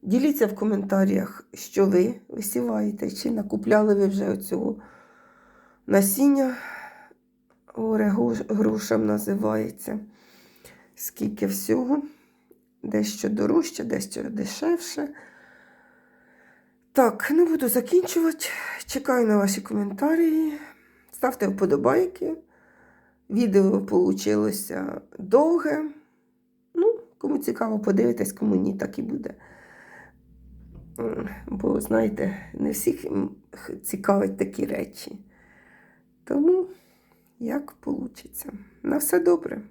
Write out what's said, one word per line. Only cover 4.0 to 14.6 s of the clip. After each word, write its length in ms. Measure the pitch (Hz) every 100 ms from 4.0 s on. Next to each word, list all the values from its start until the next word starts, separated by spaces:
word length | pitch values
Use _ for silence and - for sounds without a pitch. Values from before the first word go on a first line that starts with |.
| 196
вже 220 | 196 202
оцього 480 | 196 - 185 220 214 - - - _ _ _ _ _ _ _ -
насіння, 680 | 196 196 196 277 277 262 247 - - - - - _ _ _ _ _ _
горе 440 | - 220 220 214
гош-, 440 | 202 240 226 -
грушам 520 | 208 202 107 - 110 107
називається. 920 | 107 104 139 107 107 107 - - 214 214 _ _ - _ _ - - _
Скільки 520 | _ - - 214 208 202
всього. 560 | 196 - 233 247 294 285 - _ _ _ _ _ _
Дещо 460 | - 208 208 - -
дорожче, 560 | 214 208 320 320 -
дещо 380 | 233 190 196 -
дешевше. 840 | - 208 202 -